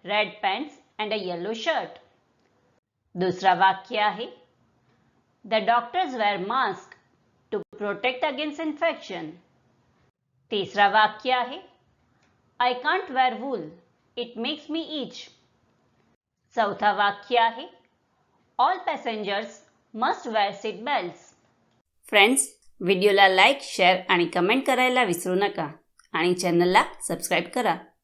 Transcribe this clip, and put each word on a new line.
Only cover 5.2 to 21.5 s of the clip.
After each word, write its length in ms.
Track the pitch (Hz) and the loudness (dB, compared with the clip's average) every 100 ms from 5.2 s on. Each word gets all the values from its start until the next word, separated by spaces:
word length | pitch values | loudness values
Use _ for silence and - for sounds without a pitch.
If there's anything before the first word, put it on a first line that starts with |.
| _ _ 208 | _ _ -4
"The 120 | 220 | -2
doctors 540 | 202 240 233 359 349 | 2 0 0 -4 -4
wear 240 | 254 208 196 | -2 -2 -2
mask 560 | 190 262 233 175 - - _ _ _ _ _ | -2 -2 -2 -6 -14 -20 _ _ _ _ _
to 60 | 208 - - | -8 -8 -8
protect 520 | 208 202 247 254 311 | -6 -4 -4 -2 -4
against 300 | 262 302 294 | -4 -8 -6
infection." 680 | 320 302 339 294 - 175 156 175 _ _ _ _ _ _ _ _ _ _ _ | -8 -2 -4 -4 -10 -12 -12 -16 _ _ _ _ _ _ _ _ _ _ _
तिसरा 380 | 202 190 202 202 | -6 -4 2 4
वाक्य 440 | 214 214 - 247 | 6 2 0 -2
आहे, 260 | 254 247 311 - _ _ _ _ _ _ _ _ _ | 0 -2 -8 -18 _ _ _ _ _ _ _ _ _
"I 120 | 247 | 0
can't 380 | 247 285 370 370 | 2 0 -2 -2
wear 280 | 262 254 220 | 2 2 0
wool, 200 | 269 226 151 165 _ _ _ - | -6 -6 -8 -16 _ _ _ -10
it 260 | 233 - 233 | -10 -6 -6
makes 300 | 208 - 320 | -8 -6 -8
me 260 | 311 302 | -6 -8
itch." 280 | 226 - - _ _ _ _ _ _ _ _ _ _ _ _ | -10 -12 -20 _ _ _ _ _ _ _ _ _ _ _ _
चौथा 380 | 233 208 196 208 | -2 -2 2 0
वाक्य 460 | 196 202 196 - 240 | 2 0 0 0 2
आहे, 280 | 226 233 339 - _ _ _ _ _ _ _ - | 2 0 -16 -20 _ _ _ _ _ _ _ 0
"All 180 | 262 370 | 2 2
passengers 680 | 359 269 240 214 202 202 226 - _ _ _ 220 | -4 -6 -6 -6 -4 -4 -6 -16 _ _ _ -4
must 300 | 269 - 254 | -2 -2 -2
wear 240 | 220 202 - | 0 0 -2
seat 160 | 226 190 | -10 -8
belts." 560 | 240 269 175 151 - _ _ | -4 -4 -4 -12 -20 _ _